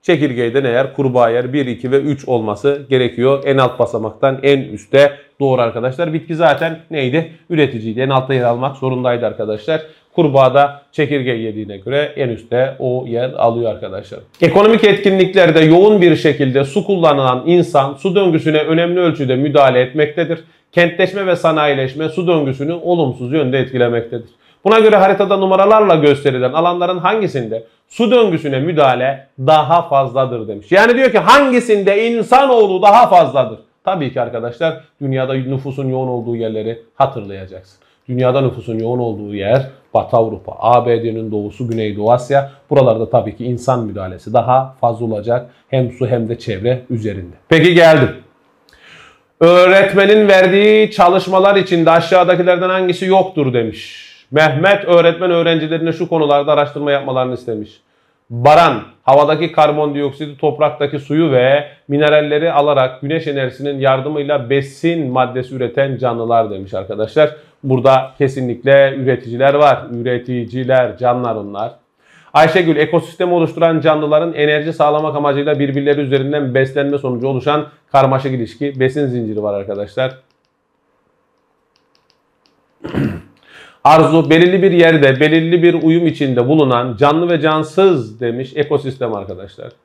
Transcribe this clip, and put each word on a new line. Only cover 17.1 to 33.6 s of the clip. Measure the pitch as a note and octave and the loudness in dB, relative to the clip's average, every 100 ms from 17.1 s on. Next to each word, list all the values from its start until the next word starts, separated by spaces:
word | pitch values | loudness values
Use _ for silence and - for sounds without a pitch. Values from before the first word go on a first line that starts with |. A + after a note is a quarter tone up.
| C#3 C3 B2+ D3+ | 2 0 0 2
insan | F3 E3+ C#3+ C#3 | 2 4 0 0
su | C#3+ F#3+ F#3 | -4 -2 0
döngüsüne | F#3+ D#3 D3 D#3 | 0 0 0 0
önemli | D#3 D#3+ E3+ F3 | 0 0 0 0
ölçüde | F3 D3+ C3 B2+ | -2 -2 -4 -2
müdahale | D3 C#3+ C3+ B2 | 2 4 4 4
etmektedir. | B2+ D3 D3+ E3+ D#3+ E3 - _ _ | 0 -2 -2 -2 -6 -6 -10 _ _
Kentleşme | - F3 - F#3 G3+ F#3+ | 0 0 0 -2 -2 -4
ve | F3 | 0
sanayileşme | E3 D#3 D3+ C#3 C3 C#3 D#3+ | 0 0 0 0 -4 -6 -6
su | E3+ F3 | -4 -2
döngüsünü | E3 C#3 C3 C#3+ | 0 -2 -4 -6
olumsuz | E3+ D#3+ F3 C#3+ - B2 | -6 -2 -2 -2 -4 -4
yönde | D#3 C3 C3+ | -2 0 -2
etkilemektedir. | B2+ C3 A#2+ A#2 A2+ A#2+ G#2+ _ _ _ G3 | -4 -2 0 -2 -6 -12 -14 _ _ _ 2
Buna | A3 | 4
göre | A3 G#3 | 6 4
haritada | F#3+ - F#3+ G3 | 4 2 0 0
numaralarla | F#3+ F#3+ G3 A3 G#3 D#3+ | 2 2 4 4 4 4
gösterilen | D3 C#3 C#3+ C3 B2 | 4 2 0 0 -2
alanların | D3+ F3 F3+ F3 F3 | 0 -2 -2 -4 -2
hangisinde | F3 A3 G3 C#3 A2+ A2 - _ _ | -2 -2 -4 -6 -8 -10 -12 _ _
su | - A3+ | -4 2
döngüsüne | B3 G#3+ D#3+ D3 C3 | 2 2 0 -4 -4
müdahale | D#3 D#3 C#3 B2 C3 C#3 _ - | -2 2 2 2 -2 -4 _ -6
daha | C3 D#3 C#3+ E3+ E3+ | 2 2 4 0 2
fazladır | C#3 C3+ B2 C3 A#2+ A2 | -2 0 -2 -4 -4 -10
demiş. | G2+ - | -12 0
Yani | F#3 A3+ A#3+ | 2 4 4
diyor | C4 | 2
ki | G3+ | 2
hangisinde | E3+ C#4 C#4 B3 A#3+ G#3 G3 G3+ A#3 | 4 4 4 0 0 0 2 0 0
insanoğlu | A#3 G#3 B3+ C#4 A#3+ G3+ F#3 | -2 2 2 4 2 2 4
daha | G#3 A3 A#3+ | 4 6 6
fazladır? | F3+ D3 C3+ A#2 A2 | 4 4 0 -2 -6